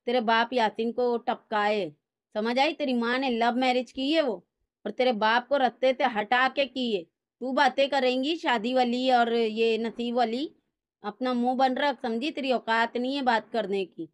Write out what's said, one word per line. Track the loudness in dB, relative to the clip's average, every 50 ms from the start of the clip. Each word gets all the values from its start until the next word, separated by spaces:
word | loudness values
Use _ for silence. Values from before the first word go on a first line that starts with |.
| _
तेरे | -2 -2 0
बाप | 2 2 2 2 2 0
यासीन | 0 0 0 0 0 -2 -4 -4
को | -2 -2 0 0 0 -2
टपकाए। | -2 -4 -6 -6 _ _ -2 0 0 0 0 0 -2 -6 -8 _ _ _ _ _ _ _ _
समझ | -4 -2 0 2 2
आई? | 2 0
तेरी | 0 -2 -2 -2 0
माँ | 0 0 0 -2 0
ने | 0 -2
लव | 0 0 0 0 2
मैरिज | 2 0 2 0 0 -2 -4
की | -8 -6 -4 0
है | 0 0
वो, | 0 0 -4 -6 _ _ _ _ _ _ _ _ _
और | -10
तेरे | -2 0 0 2 2
बाप | 2 2 2 2 2 0 _
को | 0 2
रस्ते | 2 0 0 _ 0 0
से | 2 2 0 0
हटा | 0 -2 0 2 2 2 2 2
के | 2 0 -2
की | -2 -2 -4 -2 -2
है। | -2 -4
तू | -4 _ _ _ _ _ _ _ -8 -4
बातें | 0 2 2 2 4 2 2 2
करेंगी | 2 0 2 2 0 0 -2 -2 -4
शादी | -2 -2 -2 0 0 0 0 2
वाली | 2 2 2 0 0 2 2
और | 4 4 4 2
ये | 2 0 0 0 0 0 0 2 2 0
नसीब | -2 -6 -6 -6 -6 -2 0
वाली, | 0 0 0 0 -6 -6 -8 -10 _ _ _ _ _ _ _ _ _ -12
अपना | -12 -8 _ -4 -2 -2
मुंह | 0 0 -2 2
बंद | 2 2 2 2 0
रख, | 0 -2 -2 -2
समझी? | -6 -4 -4 -4 -4 -6
तेरी | -6 -6 -2 -2
औकात | -2 -2 0 -2 0 0 0 0 -2
नहीं | -4 -4 -4 -4
है | -2 0
बात | 0 0 0 -2 -4
करने | -6 -4 -2 -2 -2 -4 -4
की। | -6 _ -14 -14 -14